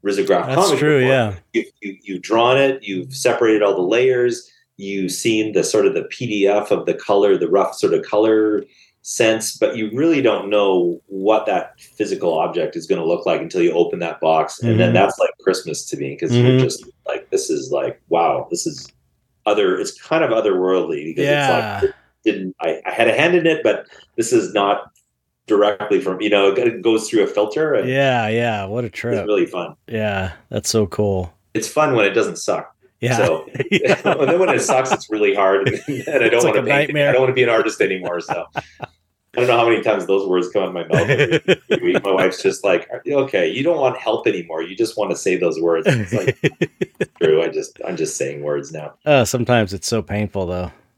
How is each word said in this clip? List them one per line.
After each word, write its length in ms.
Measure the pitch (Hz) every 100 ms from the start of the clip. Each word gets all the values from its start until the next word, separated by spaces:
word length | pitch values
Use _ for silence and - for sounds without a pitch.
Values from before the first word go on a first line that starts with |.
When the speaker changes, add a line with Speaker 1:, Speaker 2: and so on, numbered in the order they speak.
| 101
Speaker 1:
risograph 420 | 98 98 - 131
Speaker 2:
That's 80 | 143
Speaker 1:
comic 240 | 190 139
Speaker 2:
true, 200 | 151 143
Speaker 1:
before. 120 | 127
Speaker 2:
yeah. 220 | 135 110 95 _
Speaker 1:
You've, 120 | 113 - _
you, 160 | 101 98
you've 180 | 101 92
drawn 360 | 90 117 120 135
it, 260 | 135 -
you've 300 | 104 92 87
separated 480 | - 123 120 117 107
all 140 | 104 95
the 60 |
layers, 680 | 90 117 131 123 123 117 - _ _ -
you've 340 | 98 98 92
seen 420 | - 113 110 107
the 100 | 95
sort 220 | - 107 98
of 80 |
the 100 | -
P 240 | - - 120
D 200 | 104 98
F 240 | 104 104
of 140 | 92 -
the 80 |
color, 440 | - - 101 101 90
the 120 | -
rough 240 | 98 90 -
sort 180 | 95
of 120 | 85 -
color 580 | 104 110 110 107 104 - _ _ _
sense, 560 | - - 113 110 - -
but 180 | - 117
you 120 | 107
really 280 | 120 165 151
don't 280 | 117 95 98
know 520 | 104 101 92 87 85 _
what 380 | 98 98 110 -
that 340 | 92 - _
physical 580 | - - 101 95 90 80
object 380 | 82 82 76 85
is 100 | -
gonna 180 | 87 82
look 200 | 85 -
like 160 | 82
until 200 | 82 90
you 100 | 85
open 280 | 82 85 87
that 200 | 85 76
box. 400 | 80 80 78 -
And 180 | 117 107
then 100 | 90
Speaker 2:
Mm-hmm. 40 | -
Speaker 1:
that's 220 | - -
like 140 | 90 -
Christmas 460 | - - 82 73 -
to 120 | 71
me, 180 | 69 69
'cause 200 | 85 120
you're 160 | 123
Speaker 2:
Mm-hmm. 120 | 131
Speaker 1:
just 220 | 131 - - _ -
like, 220 | - -
"This 180 | - -
is 220 | 76 65
like, 280 | 71 64 - _
wow, 380 | 85 82 80 -
this 160 | 87 165
is 240 | - - _ _ _ _ _ 107
other, 340 | 104 95 92
it's 200 | - -
kind 240 | - 160 147
of 40 |
otherworldly," 720 | 113 107 92 92 92 87 78 78
because 180 | 80 143
Speaker 2:
Yeah. 500 | 147 143 - 107 101
Speaker 1:
it's 60 | 98
like, 80 | - _ _ 113
it 60 |
didn't, 240 | 95 92 -
I, 200 | 82 - -
I 60 |
had 160 | 107 113
a 60 |
hand 200 | 110 165 180
in 120 | 160
it, 160 | 156
but 240 | 107 104 - - _ -
this 140 | 113
is 200 | 120 92
not 380 | 104 101 104 - _ _ _ _ _ -
directly 540 | 104 104 101 104 95
from, 180 | 95 92
you 100 | 104
know, 200 | 101 98
it 300 | 95 120 110
goes 280 | 110 110 -
through 140 | 113
a 40 | 92
filter. 460 | - 104 156 156
And 140 | 123 127
Speaker 2:
Yeah, 400 | 135 135 123 110
yeah. 380 | 113 117 107 98
What 180 | 113
a 40 | 117
Speaker 1:
it's 100 | -
Speaker 2:
trip. 260 | 120 120 101
Speaker 1:
really 200 | 101 85
fun. 300 | 90 85 - -
Speaker 2:
Yeah, 460 | 113 107 98 92 - _
that's 200 | 110 -
so 160 | 113 101
cool. 460 | - 104 95 87 _ _
Speaker 1:
It's 160 | 110 107
fun 260 | 151 151 120
when 80 | 101
it 40 |
doesn't 220 | 104 98 90
suck. 380 | - 80 - _ _ _
Speaker 2:
Yeah. 160 | 120 120
Speaker 1:
So, 320 | 98 - - -
Speaker 2:
<laughs> 120 | -
Yeah. 300 | 196 - -
Speaker 1:
<laughs> 140 | 202 156
and 100 | 139
then 100 | 175
when 100 | 180
it 100 | 123
sucks, 320 | - 127 131
it's 180 | 127 -
really 240 | 107 101
hard, 360 | 98 95 98 120
and, 120 | - -
<laughs> 0 |
and 280 | 139 - 143
I 120 | 117
don't 60 |
Speaker 2:
It's 100 | 120
Speaker 1:
wanna 120 | - -
Speaker 2:
like 60 |
a 20 | -
Speaker 1:
paint, 20 |
Speaker 2:
nightmare. 420 | 143 147 147 143
Speaker 1:
I 20 |
don't 80 | 127
wanna 120 | 127
be 100 | 127
an 60 | 120
artist 300 | 113 110 -
anymore. 400 | 95 95 87 87
So 240 | - 85 80
Speaker 2:
<laughs> 60 | -
Speaker 1:
I 840 | - _ - _ _ _ _ -
don't 60 | 123
know 100 | 120
how 120 | 117
many 120 | 107
times 240 | 113 101 90
those 200 | 98 98
words 220 | 90 87
come 140 | 104
out 40 | 90
of 40 |
my 140 | 90 85
mouth 220 | - -
every 520 | 135 143 160 - 180 -
Speaker 2:
<laughs> 240 | - -
Speaker 1:
week. 100 | 180
My 80 | 98
wife's 300 | 95 92 -
just 220 | 95 90
like, 260 | 101 87 -
"Are 120 | 123 -
you 120 | 143
okay? 280 | 131 95 87
You 140 | 123
don't 140 | 151 165
want 180 | 131 -
help 280 | 113 117 117
anymore. 360 | 90 85 80
You 120 | 85 95
just 220 | 113 -
wanna 180 | 98 -
say 200 | 98 90
those 240 | 87 78
words." 240 | 85 82 180
It's 240 | 127 98
like, 280 | 113 - -
Speaker 2:
<laughs> 800 | 160 - 170 _ - _ - _
Speaker 1:
true. 200 | 80 78
I 60 | 82
just, 300 | 78 - - -
I'm 80 | 85
just 220 | 78 -
saying 240 | 71 73
words 300 | 73 71 69
now. 240 | 78 - - 151
Speaker 2:
Uh, 180 | 143 113
sometimes 480 | 123 120 120 101 95
it's 120 | -
so 140 | 113
painful 460 | 85 104 104 101 87
though. 240 | 90 90 - _